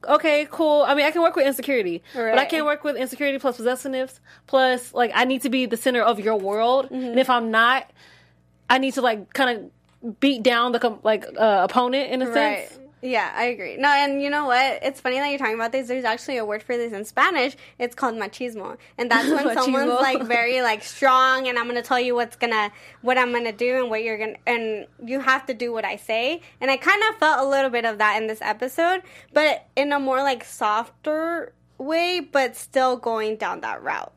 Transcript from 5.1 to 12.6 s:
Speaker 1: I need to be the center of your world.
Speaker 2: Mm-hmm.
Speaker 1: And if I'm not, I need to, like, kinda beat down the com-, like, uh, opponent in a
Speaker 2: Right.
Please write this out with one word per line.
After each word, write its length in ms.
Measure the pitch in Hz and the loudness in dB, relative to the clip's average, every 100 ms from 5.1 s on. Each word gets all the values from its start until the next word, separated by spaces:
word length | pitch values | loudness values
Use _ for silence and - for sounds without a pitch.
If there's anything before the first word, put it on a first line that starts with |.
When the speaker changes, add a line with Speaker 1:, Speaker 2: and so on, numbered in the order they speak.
| 208 | 2
Speaker 1:
I 100 | 254 | 2
need 160 | 262 | 0
to 80 | 269 | 0
be 160 | 262 247 | 0 0
the 100 | 226 | 0
center 260 | 262 247 | 0 2
of 160 | 220 214 | 2 2
your 160 | 208 214 | 0 0
world. 480 | 190 208 226 262 269 | 0 0 2 2 0
Speaker 2:
Mm-hmm. 100 | 254 254 | -6 0
Speaker 1:
And 120 | 233 | 2
if 100 | 262 | 4
I'm 220 | 240 226 | 2 2
not, 400 | 220 233 262 - _ - - _ _ _ _ - | 2 4 2 -2 _ -20 -20 _ _ _ _ 2
I 80 | 254 | 2
need 160 | 269 | 2
to, 80 | 262 | 0
like, 320 | 247 214 185 | 0 0 -6
kinda 320 | - 262 226 175 _ _ _ 240 202 | 0 0 0 -10 _ _ _ -14 0
beat 220 | 277 254 | 0 2
down 280 | 247 240 247 | 2 2 2
the 80 | 233 | 0
com-, 200 | 240 214 | -2 0
like, 220 | 214 214 - - | 0 0 -4 2
uh, 220 | 220 196 190 | 4 4 4
opponent 400 | 247 247 269 262 | 2 2 0 -2
in 100 | 262 | -2
a 60 | 254 | 0
Speaker 2:
Right. 400 | 233 294 196 | 2 2 -2